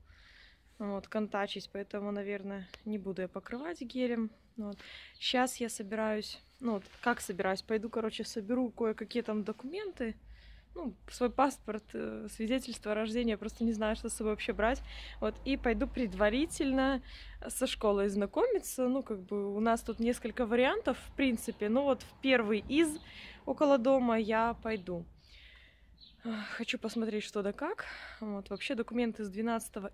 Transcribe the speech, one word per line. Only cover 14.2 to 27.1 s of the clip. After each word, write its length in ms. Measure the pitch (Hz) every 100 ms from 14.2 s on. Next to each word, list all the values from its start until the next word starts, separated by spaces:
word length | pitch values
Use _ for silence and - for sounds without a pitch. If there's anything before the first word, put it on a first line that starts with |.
| 214
вообще 200 | 214 -
брать. 280 | 196 220 262 - - - -
Вот, 140 | 214 220
и 140 | 262 269
пойду 300 | 247 214 254
предварительно 1120 | - 233 185 214 247 339 - 277 262 269 262 - - - - 233
со 200 | - 220
школой 420 | - 214 202 202
знакомиться. 800 | 196 202 302 480 415 - - 254
Ну, 140 | 269
как 180 | 254 202
бы 360 | 185 208 202 202
у 40 |
нас 220 | 226 233
тут 180 | - 220
несколько 460 | 233 247 233 - 226
вариантов, 520 | 240 262 415 311 247
в 160 | - -
принципе. 540 | 269 226 - - 208
Ну, 140 | 240
вот 200 | 285 254
в 180 | - -
первый 380 | 269 247 208 214 -
из 300 | 277 330 302 - - - - -
около 320 | 269 294 277
дома 420 | 247 269 247 226
я 360 | 214 220 233 226
пойду. 420 | 226 220 180 170 170 - - - - - - _ - - - -
Ах, 240 | 233 220 208 -
хочу 200 | 233 254
посмотреть, 460 | 226 233 220